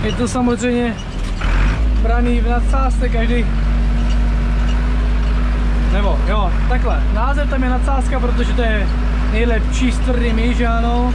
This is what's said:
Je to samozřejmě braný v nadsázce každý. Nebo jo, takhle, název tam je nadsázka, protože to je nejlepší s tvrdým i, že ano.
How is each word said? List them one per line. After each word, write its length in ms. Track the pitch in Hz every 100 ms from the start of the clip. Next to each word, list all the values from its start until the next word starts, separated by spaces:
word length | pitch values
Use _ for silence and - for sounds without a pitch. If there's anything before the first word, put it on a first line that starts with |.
Je 80 | 226
to 160 | 190 240
samozřejmě 680 | 247 247 240 247 240 240 220 - - - - - - 50 - - -
braný 380 | - - 240 117
v 100 | 220
nadsázce 600 | 240 233 269 269 - 247
každý. 360 | 233 226 240 226 226 - - - - - - - - - - - - - - - - - - - - - - -
Nebo 260 | 185 202 - -
jo, 240 | 208 196 - -
takhle, 340 | 247 226 - -
název 360 | 208 247 285 285
tam 140 | 269
je 60 | 254
nadsázka, 500 | 254 247 269 - 262
protože 340 | 247 247 240
to 80 | 247
je 260 | 226 214 190 - - - -
nejlepší 600 | 214 240 220 - - 254
s 80 | -
tvrdým 400 | 254 233 233 226
i, 140 | 233
že 140 | 240 240
ano. 460 | 226 233 240 247